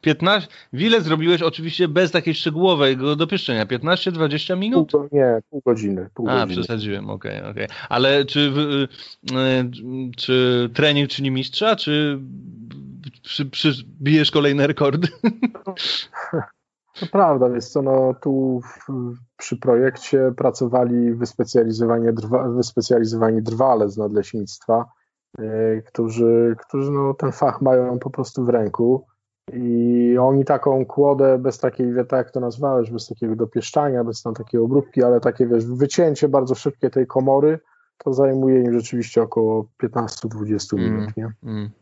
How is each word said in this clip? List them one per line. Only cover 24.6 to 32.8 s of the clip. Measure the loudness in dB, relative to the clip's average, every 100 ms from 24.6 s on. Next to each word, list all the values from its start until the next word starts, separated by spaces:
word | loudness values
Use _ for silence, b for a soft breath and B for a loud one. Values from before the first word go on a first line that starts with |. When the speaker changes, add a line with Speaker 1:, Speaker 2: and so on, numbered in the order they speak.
| -2 0 0 _ _ _ _ -12
Speaker 2:
e, | -8 -2 0 -2
którzy, | -6 -4 -4 2 4 6 4 0 -6
którzy, | -4 -2
no, | 0 -2
ten | -2 -4
fach | 0 -2 2
mają | 4 4 2 -4
po | -6
prostu | -8 -8 -4 0
w |
ręku | 0 0 0 2 2 -2 _ _ _ -14
i | -8 -2 0 2 2 4 4
oni | 4 4 2
taką | 2 2 0 0
kłodę | 2 2 6 4 4
bez | 0 -2
takiej, | -4 -2 -2
wie-, | 0 0
tak | -2
jak | -2
to | -4
nazwałeś, | -6 -4 0 0